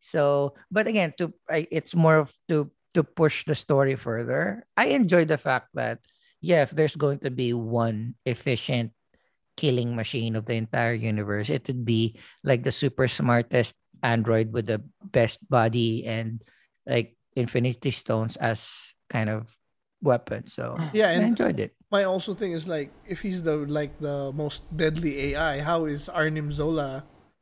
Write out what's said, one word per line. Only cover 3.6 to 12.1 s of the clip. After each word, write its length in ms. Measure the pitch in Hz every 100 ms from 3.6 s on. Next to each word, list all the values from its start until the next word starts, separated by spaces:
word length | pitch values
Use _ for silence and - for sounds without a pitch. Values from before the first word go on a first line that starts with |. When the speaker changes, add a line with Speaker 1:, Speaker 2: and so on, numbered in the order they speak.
| - 143 139 131
Speaker 1:
further. 720 | - 113 120 135 175 208 - -
I 120 | 240 277
enjoy 280 | 202 180 160
the 120 | 151
fact 320 | - 131 - 139
that, 240 | 120 117 _ _ _ _
yeah, 220 | 156 170
if 80 | 135
there's 240 | 156 156 156
going 220 | 147 139
to 100 | -
be 240 | 127 123
one 600 | 120 113 117 117 110 117 - -
efficient 680 | 117 - 120 - 120 113 _ _ _ _ _ _ -
killing 400 | 151 127 120 120
machine 400 | 110 127 113 110
of 120 | 110
the 80 | 113
entire 380 | 110 123 117 117
universe, 540 | 110 107 101 104 107
it 160 | 147 -
would 180 | 127 117
be, 320 | 113 113